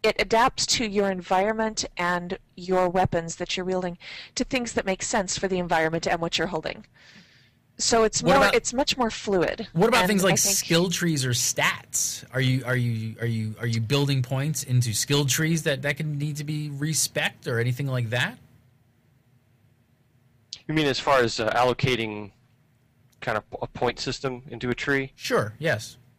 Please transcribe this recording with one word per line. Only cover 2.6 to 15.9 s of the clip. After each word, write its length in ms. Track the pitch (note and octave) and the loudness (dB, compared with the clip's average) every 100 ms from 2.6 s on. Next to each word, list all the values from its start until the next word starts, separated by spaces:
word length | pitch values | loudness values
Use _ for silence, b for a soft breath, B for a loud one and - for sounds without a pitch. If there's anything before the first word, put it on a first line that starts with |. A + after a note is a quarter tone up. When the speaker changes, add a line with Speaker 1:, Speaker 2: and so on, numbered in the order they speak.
| F3+ F#3 F3+ | 0 2 4
Speaker 1:
weapons 460 | F3+ F#3 E3+ E3 - | 4 2 0 -4 -8
that 200 | F3 - | -6 -4
you're 100 | F#3 | -2
wielding 320 | F#3 F3+ F3 B B B | -2 -4 -8 B B B
to 100 | - | -6
things 300 | B3+ C4 A#3+ | -2 -2 -2
that 120 | - G3+ | -4 -2
make 180 | F#3+ | -4
sense 340 | - A3+ F#3+ - | -2 -2 -2 -2
for 100 | F#3+ | -2
the 120 | F#3 | -2
environment 480 | F3 E3+ D#3+ E3 E3 | 2 2 2 0 -2
and 120 | E3+ | -2
what 180 | E3+ - | -2 -2
you're 80 | E3+ | -2
holding. 380 | D#3+ D#3 - - B B B B B B B _ - | -4 -6 -10 -18 B B B B B B B _ -6
So 260 | - A#3 A3 | 2 4 4
it's 180 | - | 2
Speaker 2:
What 120 | A#3+ C#4 | 4 6
Speaker 1:
more, 20 | |
Speaker 2:
about, 120 | G3+ A3+ | 6 2
Speaker 1:
it's 180 | - | 0
much 240 | B3 D4 C4+ | -2 -2 0
more 140 | A3+ | -2
fluid. 560 | - - F#3+ D#3 - - | -2 0 2 2 -2 -4
Speaker 2:
what 160 | D#3+ A3 | 2 4
about 140 | A#3+ | 4
Speaker 1:
And 40 | F#3 | 4
Speaker 2:
things 160 | G3+ | 4
like 120 | F#3 G3 | 4 2
Speaker 1:
I 20 | |
think 180 | - - | 2 0
Speaker 2:
skill 340 | - E3 F3 | 2 2 2
trees 360 | F3 F3 D3+ C3 | 0 0 0 0
or 60 | |
stats? 920 | A#2+ - - D#3 - - - - - - | 0 0 0 -2 -2 -6 -4 -4 -6 -6
Are 60 | B2+ | 0
you, 240 | C3 C3 B2 | 2 0 0
are 120 | B2+ | 0
you, 380 | A#2+ A2+ A2 A2 | 0 -2 -6 -4
are 60 | A#2 | -2
you, 280 | A2+ A2 G#2+ | -2 -4 -4
are 80 | A#2+ | -2
you 140 | A2+ | -2
building 400 | A2 C#3+ C#3+ C3+ | 0 2 2 0
points 420 | B2 C3+ D3 D3+ | 0 -2 -2 -4
into 300 | - B2 A#2+ | 0 2 2
skill 320 | G2+ - C#3+ C#3+ | -2 2 2 2
trees 380 | C#3 D#3+ E3 | 0 2 0
that, 180 | D#3+ C3+ | 0 -2
that 160 | C#3+ | -4